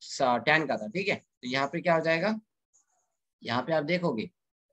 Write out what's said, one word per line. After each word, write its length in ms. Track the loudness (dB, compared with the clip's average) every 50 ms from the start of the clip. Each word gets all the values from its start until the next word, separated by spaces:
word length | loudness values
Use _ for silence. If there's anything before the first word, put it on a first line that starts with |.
सा-, 360 | -16 -10 -4 0 2 2 2 2 4 4
tan 180 | 4 4 2 0
का 80 | -2
था, 120 | -4 -4 -6
ठीक 200 | -6 -4 -4 -4
है। 80 | -4
तो 320 | -4 -8 _ _ _ -6 -2
यहाँ 200 | -2 0 0 0
पे 80 | -2 -2
क्या 140 | 2 2 2
हो 60 | 2
जाएगा? 340 | 2 2 2 2 2 0 -2 -2 -6 _ _ _ _ _ _ _ _ _ _ _ _ _ _ _ _ _ _ _
यहाँ 200 | -6 -2 -2 -2
पे 100 | 0 0
आप 120 | 0 0 2
देखोगे, 460 | 0 0 0 0 0 -2 -2 -4 -8 _ _ _ _ _ _ _ _